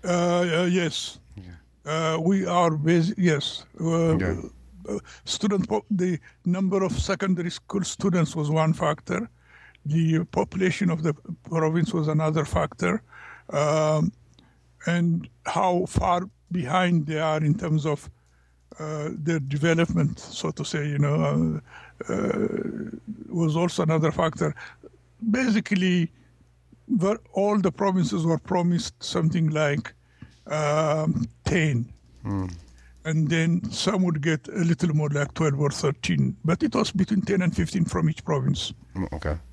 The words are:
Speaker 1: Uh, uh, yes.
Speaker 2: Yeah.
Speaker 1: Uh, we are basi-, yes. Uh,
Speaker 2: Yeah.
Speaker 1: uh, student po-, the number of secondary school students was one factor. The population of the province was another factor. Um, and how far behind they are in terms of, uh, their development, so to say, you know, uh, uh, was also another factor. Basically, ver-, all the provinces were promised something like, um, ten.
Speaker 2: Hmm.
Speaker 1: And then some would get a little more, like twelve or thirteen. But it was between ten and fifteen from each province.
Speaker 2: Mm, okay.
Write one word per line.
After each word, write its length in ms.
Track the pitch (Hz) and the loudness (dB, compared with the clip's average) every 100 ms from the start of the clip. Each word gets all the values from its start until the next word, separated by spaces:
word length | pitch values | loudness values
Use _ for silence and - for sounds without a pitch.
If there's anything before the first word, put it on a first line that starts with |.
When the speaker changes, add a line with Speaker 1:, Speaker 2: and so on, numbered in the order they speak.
Speaker 1:
Uh, 580 | 185 175 175 175 175 165 | 0 0 2 2 2 2
uh, 40 | 180 | 2
yes. 540 | 180 170 - - - - - | 2 0 -4 -10 -12 -20 -20
Speaker 2:
Yeah. 80 | 90 85 _ _ - | -18 -20 _ _ -6
Speaker 1:
Uh, 320 | 160 160 160 | -2 0 0
we 280 | 160 196 180 | 2 2 2
are 240 | 175 170 | 4 4
basi-, 420 | 156 156 170 165 214 | 2 4 4 4 2
yes. 480 | 175 151 - - - - | 2 2 -2 -8 -16 -6
Uh, 380 | 165 165 165 127 | -2 2 4 2
Speaker 2:
Yeah. 240 | 92 82 - - - - - | 2 -2 -6 -16 -20 -20 -8
Speaker 1:
uh, 80 | 101 - - - | -8 -8 -20 -8
student 440 | - 214 196 175 | -2 0 0 0
po-, 160 | 208 - | -2 -2
the 260 | 202 180 170 - _ - | 0 0 -2 -6 _ -2
number 380 | 180 190 190 | 0 2 2
of 100 | 190 | 0
secondary 580 | - - 190 196 180 175 | -2 -2 -2 0 0 -2
school 320 | - _ 196 | -8 _ -4
students 520 | 175 - 202 180 160 165 | -4 -2 0 2 0 0
was 140 | 147 | -2
one 240 | 156 160 | 2 2
factor. 560 | 165 160 156 - - 233 _ _ - - - 147 | 2 0 -2 -4 -4 -4 _ _ -20 -20 -14 -2
The 380 | 156 160 160 170 | 0 2 2 0
population 580 | - - 190 185 - 190 | -2 -2 0 0 2 0
of 140 | 160 | 0
the 100 | 160 147 - 170 - | -2 -4 -8 -14 -4
province 460 | 165 160 160 160 | 0 2 2 0
was 140 | 175 156 | 0 0
another 360 | 151 156 156 | 0 0 0
factor. 600 | 147 - 151 - 87 202 - - - - _ | 0 -2 -2 -2 -2 -2 -4 -20 -20 -20 _
Um, 600 | 143 147 156 156 156 160 - - - _ _ _ _ - | 0 2 2 2 2 0 -4 -20 -20 _ _ _ _ -2
and 420 | 175 170 165 - _ - | 0 2 0 -4 _ -6
how 400 | 165 185 180 180 | -2 0 0 0
far 420 | - 190 175 185 _ _ | 0 2 0 -2 _ _
behind 540 | 180 123 185 180 170 147 | -6 0 2 4 2 2
they 140 | 156 | -2
are 180 | 156 156 | 0 2
in 100 | 156 | 2
terms 320 | 165 175 156 151 | 0 2 0 0
of, 240 | 147 - - _ _ _ _ _ - | -4 -6 -20 _ _ _ _ _ -12
uh, 300 | 156 156 151 | -8 -6 -6
their 260 | - 151 165 | -6 -2 -2
development, 800 | 135 143 165 165 170 170 151 - | -2 0 2 4 4 2 0 -2
so 300 | - - 165 | -12 -8 -6
to 140 | 151 143 | -6 -6
say, 220 | 156 147 | -4 -4
you 80 | 143 | 0
know, 640 | 143 151 151 143 - 156 - - - - - | 2 2 2 2 0 -2 -8 -20 -20 -14 -6
uh, 20 | |
uh, 340 | - - - - - - - - - - - - | -2 0 0 -2 -4 -6 -8 -10 -12 -12 -14 -8
was 260 | 175 165 156 | -2 0 0
also 280 | 175 - | -2 0
another 280 | 165 160 156 | 2 2 2
factor. 440 | - 165 - 156 - - - - _ _ _ 226 | 0 -2 0 -4 -4 -14 -20 -20 _ _ _ -2
Basically, 800 | 226 254 214 - 196 185 180 165 - _ _ _ _ _ - - | 2 2 0 2 0 2 2 0 -6 _ _ _ _ _ -20 -2
ver-, 280 | 226 185 220 - | 0 2 0 -4
all 240 | - 202 208 | -2 2 2
the 120 | 185 | 0
provinces 520 | - 196 185 170 196 | 0 0 2 2 2
were 140 | 165 160 | 0 0
promised 560 | - 180 175 175 - - | 0 0 2 0 -2 -10
something 460 | - 175 160 175 160 | -4 0 2 2 0
like, 440 | 151 151 143 - - _ _ - _ - | 2 2 0 -4 -14 _ _ -20 _ -6
um, 840 | 151 151 151 156 156 156 165 - - | -2 0 2 2 2 0 -2 -4 -6
ten. 480 | - 147 156 123 120 - _ - | -2 2 2 0 -4 -12 _ -14
Speaker 2:
Hmm. 240 | - 101 92 87 - - - - | -6 -4 -4 -8 -18 -20 -20 -12
Speaker 1:
And 240 | 156 160 151 | -2 0 2
then 360 | 165 165 175 - | 2 2 0 -2
some 320 | - 180 202 | -4 -2 2
would 180 | 180 156 | 0 0
get 260 | 151 156 - | 0 -2 -2
a 140 | - | -2
little 300 | 165 165 180 151 | 0 2 2 0
more, 140 | 151 | 0
like 240 | 143 139 | -2 -4
twelve 260 | - 160 139 | 0 0 2
or 120 | 147 | -2
thirteen. 680 | - 143 - - - 131 - 156 | 0 -2 -2 -2 0 0 0 0
But 160 | 175 | 2
it 140 | 302 - | 2 0
was 160 | 220 | 0
between 300 | 180 185 202 | 0 0 0
ten 200 | - 190 | 2 2
and 140 | 180 - | 2 0
fifteen 280 | 90 190 - | -2 0 0
from 240 | - 80 | 2 0
each 120 | 156 | -2
province. 500 | - 147 131 - - - - - | -2 0 0 -2 -4 -10 -12 -8
Speaker 2:
Mm, 160 | 92 | -6
okay. 240 | 76 78 76 - | -4 -4 -6 -8